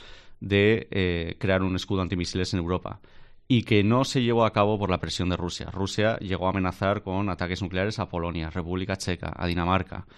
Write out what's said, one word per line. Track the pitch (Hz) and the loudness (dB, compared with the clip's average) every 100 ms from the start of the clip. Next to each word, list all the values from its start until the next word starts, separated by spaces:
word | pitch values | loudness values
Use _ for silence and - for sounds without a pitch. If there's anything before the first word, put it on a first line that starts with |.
| - - - - | -20 -20 -20 -10
de, | 101 101 104 113 - | 2 4 6 4 0
eh, | 98 90 85 82 87 | -2 0 0 -4 -4
crear | 95 95 | 0 2
un | 92 92 | 2 -2
escudo | - 95 | -2 -2
antimisiles | 90 90 87 95 92 | 0 -2 -2 -2 -2
en | 95 | -2
Europa | 85 90 - - - - - - - | 0 -2 -4 -12 -16 -20 -20 -10 2
y | 123 | 2
que | - 107 | 4 4
no | 101 123 135 | 6 4 2
se | 135 | 0
llevó | 117 117 | 2 4
a | 110 | 4
cabo | 107 104 104 | 4 2 2
por | 98 | 0
la | 90 | 0
presión | 80 - 90 | -2 -2 0
de | 87 | 0
Rusia. | 87 - 80 | -2 -6 -8
Rusia | 95 95 - 107 - | -4 -4 2 2 0
llegó | 95 90 92 | -2 -2 0
a | |
amenazar | 95 92 - 98 104 | 0 0 0 0 0
con | 98 92 101 | -2 -2 -2
ataques | 87 87 90 | -2 -4 -4
nucleares | 90 92 101 107 | -4 -2 -2 -2
a | 92 | -4
Polonia, | 87 85 85 80 | -4 -4 -4 -4
República | 90 85 92 95 95 | -4 -4 -2 -2 -4
Checa, | - 87 82 - | -2 -4 -4 -6
a | 87 | -4
Dinamarca. | 87 87 92 90 98 - | 0 2 0 0 -10 -14